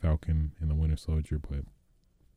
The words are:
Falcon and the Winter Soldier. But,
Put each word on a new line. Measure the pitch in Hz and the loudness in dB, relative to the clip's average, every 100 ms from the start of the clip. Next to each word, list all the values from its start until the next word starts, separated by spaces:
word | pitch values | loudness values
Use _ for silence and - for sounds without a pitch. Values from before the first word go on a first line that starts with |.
Falcon | 82 78 - 78 76 - | 0 0 2 0 0 -2
and | 80 | 0
the | |
Winter | 76 78 76 | 2 2 0
Soldier. | - 78 73 76 | 0 -2 0 -4
But, | - 69 - - _ _ _ _ _ | -4 -6 -8 -14 _ _ _ _ _